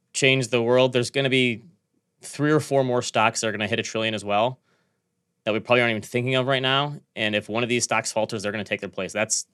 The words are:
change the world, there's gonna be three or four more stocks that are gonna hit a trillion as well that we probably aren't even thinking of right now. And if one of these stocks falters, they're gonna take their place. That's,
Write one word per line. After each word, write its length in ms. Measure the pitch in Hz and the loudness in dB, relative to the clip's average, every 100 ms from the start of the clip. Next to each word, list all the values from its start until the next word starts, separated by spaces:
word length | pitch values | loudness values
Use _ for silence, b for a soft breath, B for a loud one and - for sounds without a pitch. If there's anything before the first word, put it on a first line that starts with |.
| _ | _
change 360 | - 139 135 117 | 2 4 4 2
the 120 | 123 | 0
world, 300 | 117 123 127 | 4 4 4
there's 180 | 123 120 | 2 0
gonna 200 | 139 135 | -2 2
be 320 | 131 123 110 - _ _ _ _ _ | 2 2 -2 -10 _ _ _ _ _
three 300 | - - 147 | -16 -2 2
or 80 | 151 | 2
four 240 | 139 139 | 2 0
more 180 | 131 123 | 2 0
stocks 400 | 123 120 110 113 | 0 2 2 2
that 60 | 113 | -4
are 60 | |
gonna 160 | 104 104 | -2 -2
hit 100 | 113 | -2
a 40 | |
trillion 300 | - 113 110 | -2 -4 -4
as 120 | 107 | -4
well 340 | 101 101 120 131 _ _ _ _ _ _ _ _ | -2 0 0 -2 _ _ _ _ _ _ _ _
that 80 | - | -4
we 80 | 107 | -4
probably 200 | - 123 | 2 4
aren't 120 | 120 | 4
even 100 | 107 | 0
thinking 320 | - 123 123 | -4 -4 0
of 120 | 131 127 | 0 0
right 140 | 135 | 0
now. 340 | 131 135 143 147 _ - | 2 0 -2 -6 _ -4
And 180 | 110 | -2
if 140 | 104 104 | -2 -2
one 140 | 107 | -4
of 80 | 120 | 0
these 140 | 120 | 0
stocks 280 | - 113 - | 0 -2 0
falters, 300 | 113 104 113 | -2 -2 -4
they're 80 | 101 | -6
gonna 120 | 107 | -6
take 160 | 95 104 | -6 -6
their 80 | 98 | -6
place. 220 | - 92 | -8 -6
That's, 340 | 104 107 - - | -4 -2 -4 -6